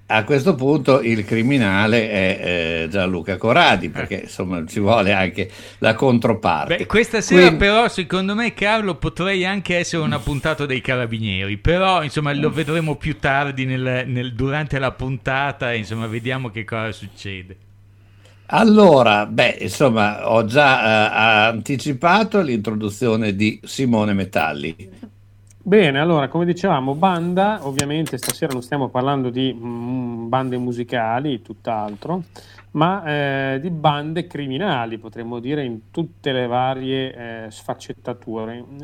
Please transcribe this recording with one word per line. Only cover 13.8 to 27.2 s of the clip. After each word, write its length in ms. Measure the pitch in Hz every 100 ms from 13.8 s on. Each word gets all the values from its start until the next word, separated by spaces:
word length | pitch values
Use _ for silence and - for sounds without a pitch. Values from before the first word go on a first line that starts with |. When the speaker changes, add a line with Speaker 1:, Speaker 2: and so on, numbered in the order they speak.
| 127 127 127
Speaker 2:
nel, 260 | 123 123
durante 460 | 110 135 147 151 139
la 120 | 131
puntata, 800 | - 127 131 - 135 143 - 127
insomma, 340 | 117 104 113 113
vediamo 420 | 117 117 131 127
che 160 | 107 101
cosa 260 | 113 110
succede. 640 | 98 98 - 101 95 90 92 _ - _ _ _ _ - _ -
Speaker 1:
Allora, 720 | 151 226 214 196 139 113 104 107
beh, 340 | 117 120 -
insomma, 680 | 98 - 139 110 104 104 110
ho 140 | 113
già, 400 | 107 135 143 127
eh, 640 | 110 110 107 110 110 110 110 117
anticipato 840 | - 135 151 127 170 196 220 208
l'introduzione 920 | 151 117 104 107 107 101 123 110 110
di 280 | 98 107 -
Simone 480 | - - 127 113 104
Metalli. 640 | 101 95 95 78 73 76 80 - - - - - - - -
Speaker 3:
Bene, 360 | - 208 160 139
allora, 280 | 165 156 131
come 160 | 165
dicevamo, 520 | 175 175 196 147 131 147
banda, 640 | 190 175